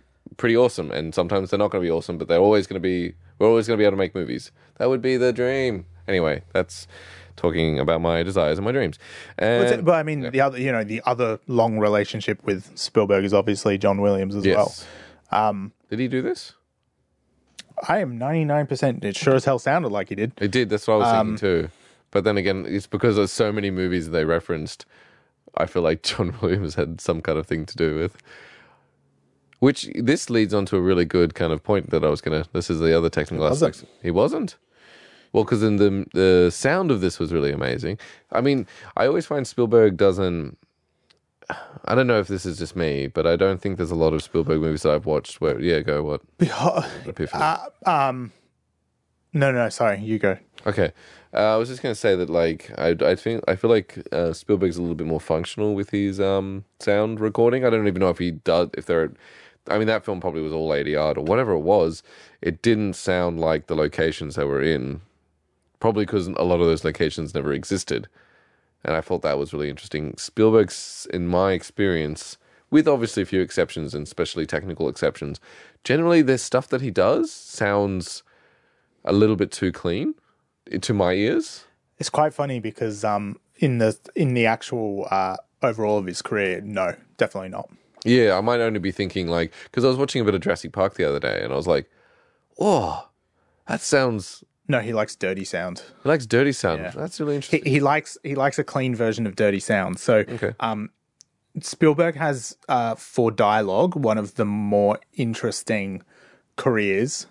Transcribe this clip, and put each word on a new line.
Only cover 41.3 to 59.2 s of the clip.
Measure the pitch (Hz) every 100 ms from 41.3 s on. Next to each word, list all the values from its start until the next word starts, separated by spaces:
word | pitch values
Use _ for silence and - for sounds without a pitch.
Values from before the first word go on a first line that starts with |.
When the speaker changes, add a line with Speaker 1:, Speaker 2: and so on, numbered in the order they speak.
| _ - - - - -
Speaker 1:
I | 120
don't | 127
know | 110
if | 95
this | 95 95
is | 85
just | 80 90
me, | 80 69 69
but | 82 82
I | 85
don't | 95 92
think | 101 90
there's | 82
a | 82
lot | 80
of | 78
Spielberg | - 87 76 78
movies | 80 76
that | 78
I've | 76 78
watched | 76 - -
where, | 78 58
yeah, | 85 78
go, | 76 73
what? | 76 73 _ -
Speaker 2:
Beho-, | 170 - 160 - - - -
Speaker 1:
Epiphany. | - 151 -
Speaker 2:
uh, | 156 - - _ 190
um, | 156 135 127 120 _ _ _ _ _ _ _ _ _ _
no, | 151 139
no, | 123
no, | 110
sorry, | - 117 101
you | 110 110
go. | 101 92 _ - -
Speaker 1:
Okay. | 101 82 - - - _
Uh, | - 107 110
I |
was | 117
just | 127
gonna | 147 107
say | 107 92
that, | 80
like, | 85 82 80 - -
I, | 80 82
I | 80 92
think, | 113 117 -
I | 92
feel | 113
like, | 113 - - -
uh, | 92 85
Spielberg's | 82 - 101 92 87
a |
little | 85 80
bit | 80
more | 80
functional | - 82 - - 104
with | 98 101
his, | 101 101 98
um, | 98 98 98 98 - _
sound | - 101 110 107
recording. | 107 110 117 131 127
I |
don't | 113 104
even | 92
know | 92
if | 85
he | 87
does, | 78 - 82 85 -
if | -
there, | 85 78 -